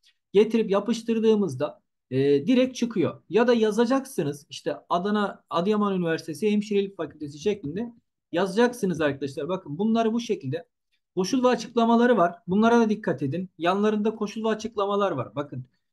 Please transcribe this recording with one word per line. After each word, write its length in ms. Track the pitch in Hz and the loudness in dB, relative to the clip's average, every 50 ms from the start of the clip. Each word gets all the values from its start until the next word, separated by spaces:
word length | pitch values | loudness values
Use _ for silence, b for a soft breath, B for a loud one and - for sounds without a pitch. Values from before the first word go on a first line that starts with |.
| b b b _ _ _ | b b b _ _ _
Getirip 380 | - 196 220 226 226 226 208 180 | 4 4 4 4 2 0 0 2
yapıştırdığımızda, 1120 | 190 202 202 240 226 - - 233 226 226 220 220 220 208 196 165 127 127 143 - - - _ _ _ _ _ - | 0 0 0 0 -4 -2 -2 -2 -2 2 4 4 4 4 2 0 -2 -4 -6 -6 -6 -12 _ _ _ _ _ -4
e, 360 | 127 135 139 143 143 139 151 | -2 2 4 4 4 2 2
direkt 300 | 214 262 247 262 254 - | 2 4 4 2 2 0
çıkıyor. 460 | - 240 233 - 196 147 - - - _ - | -4 -4 -2 0 0 0 0 -2 -8 _ -2
Ya 180 | 160 214 240 | 0 2 4
da 80 | 247 240 | 4 4
yazacaksınız. 920 | 226 220 220 202 220 240 220 269 269 269 - - - 160 143 143 - - _ | 4 2 2 2 2 2 2 0 -2 -2 -4 -6 -4 -4 -4 -6 -8 -12 _
İşte 260 | - - - 156 147 - - - | -18 -8 -8 -8 -8 -8 -6 -4
Adana, 560 | 165 175 180 208 208 208 208 190 - - _ - | -4 -2 -2 -2 -2 -2 -2 -4 -6 -12 _ -6
Adıyaman 460 | 139 170 180 208 214 208 208 202 190 | -4 -2 0 0 0 0 0 0 0
Üniversitesi 560 | 185 175 165 160 151 - - 151 - 214 208 | 0 0 -2 -2 -4 -4 -10 -6 -4 -2 0
Hemşirelik 440 | 208 208 208 - 202 196 196 196 - | 0 0 0 0 0 -2 -2 -2 -6
Fakültesi 420 | - 160 139 - - 151 139 147 143 | -10 -10 -10 -10 -12 -14 -14 -12 -6
şeklinde 540 | - 214 196 - - 143 160 202 240 233 - _ _ _ _ _ _ _ | -4 -4 -4 -4 -6 -8 -8 -8 -8 -10 -12 _ _ _ _ _ _ _
yazacaksınız 680 | - 170 196 180 180 220 247 240 240 - 202 185 165 151 | -4 -2 -2 0 0 2 0 0 0 -2 -4 -2 0 0
arkadaşlar. 480 | 156 143 135 139 147 135 131 156 143 156 | 0 -2 -2 -4 -6 -8 -6 -8 -6 -6
Bakın 300 | 185 185 - 151 143 165 | -6 -6 -8 -8 -6 -2
bunları 340 | 208 226 220 233 226 220 | 0 0 2 2 2 0
bu 80 | 226 233 | -2 -2
şekilde. 460 | 233 - 202 - 139 131 151 - - _ _ _ _ _ _ _ _ _ _ | -2 -4 -4 -4 -4 -6 -8 -8 -10 _ _ _ _ _ _ _ _ _ _
Koşul 300 | 180 185 - 277 254 247 | -4 -2 0 0 2 2
ve 40 | 254 | 2
açıklamaları 680 | 240 233 - - - 233 226 226 233 233 240 247 233 | 2 0 -4 -4 0 2 4 4 4 6 6 4 4
var. 200 | 196 170 175 - - _ | 4 4 2 0 -4 _
Bunlara 340 | 175 185 208 220 233 240 240 | 0 2 4 4 6 6 4
da 100 | 226 208 | 4 2
dikkat 320 | 208 208 - 196 156 - | 0 -2 -2 -4 -4 -2
edin. 280 | 143 135 151 175 190 - _ - | -4 -4 -4 -6 -8 -10 _ -4
Yanlarında 560 | 160 175 190 202 208 214 214 214 208 220 220 | -2 0 0 2 2 0 0 0 0 -2 -2
koşul 280 | - 208 202 - 220 214 | -2 -6 -6 -4 -4 -2
ve 40 | 226 | -2
açıklamalar 640 | 214 214 - 226 - 208 196 202 202 202 202 185 | -2 -2 -6 -6 -4 -2 -2 0 0 0 0 0
var. 220 | 165 131 113 - 110 | -2 -4 -6 -6 -8
Bakın 300 | 139 147 143 147 131 127 - _ _ _ _ | -8 -8 -8 -10 -12 -12 -14 _ _ _ _